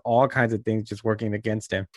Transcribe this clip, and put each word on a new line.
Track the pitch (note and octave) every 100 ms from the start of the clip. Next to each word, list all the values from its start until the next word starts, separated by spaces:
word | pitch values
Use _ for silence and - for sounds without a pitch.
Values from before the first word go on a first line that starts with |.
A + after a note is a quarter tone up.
all | - A#2 C3+
kinds | C3+ A#2
of | A2+
things | A2+ A2 G#2
just | G#2
working | A2+ G#2+ A2
against | G#2 A2 A2 -
him. | F#2+ F#2+